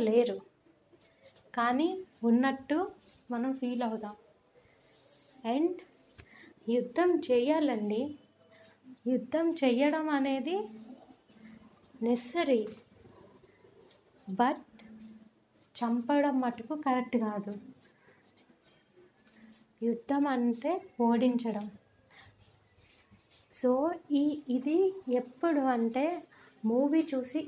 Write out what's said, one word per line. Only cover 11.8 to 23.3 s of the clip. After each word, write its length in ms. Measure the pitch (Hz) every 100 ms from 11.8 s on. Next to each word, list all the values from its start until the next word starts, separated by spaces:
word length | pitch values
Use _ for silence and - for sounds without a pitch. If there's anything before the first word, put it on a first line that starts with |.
| _ - 226
necessary, 560 | 240 - 339 302 240 208 - - - - - - - - _ - - - - _ _ - 190
but 220 | 247 311 - - - - - - - _ _ _ _ -
చంపడం 560 | 233 240 233 285 285 262
మటుకు 320 | 247 240 - 302 285
correct 300 | 254 247 233
కాదు. 280 | 214 208 202 202 - - - _ _ _ _ _ _ _ _ _ _ _ - _ _ - - - _ - 233
యుద్ధం 380 | 233 - 277 285
అంటే 380 | 254 240 233 294 370 - - 233
ఓడించడం. 600 | 233 254 233 226 208 208 - _ _ _ - - _ - _ _ _ - - _ - _